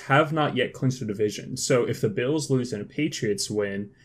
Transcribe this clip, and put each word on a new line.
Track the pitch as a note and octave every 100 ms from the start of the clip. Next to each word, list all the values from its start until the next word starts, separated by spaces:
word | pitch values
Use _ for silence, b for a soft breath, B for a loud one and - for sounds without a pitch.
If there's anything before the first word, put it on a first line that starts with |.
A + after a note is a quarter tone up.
have | - C#3 D#3
not | D#3 C#3+ B2
yet | A#2+
clinched | - C3 B2+
the | A2
division. | G2+ G#2+ - G#2 -
So | - C3
if | A#2+ A2
the | -
Bills | F#2+ - D#3 C#3
lose | C3 A#2
and | G#2
the | G2
Patriots | - D#3 D3 A2+ G2 -
win, | G#2 G2+ G2 G#2 b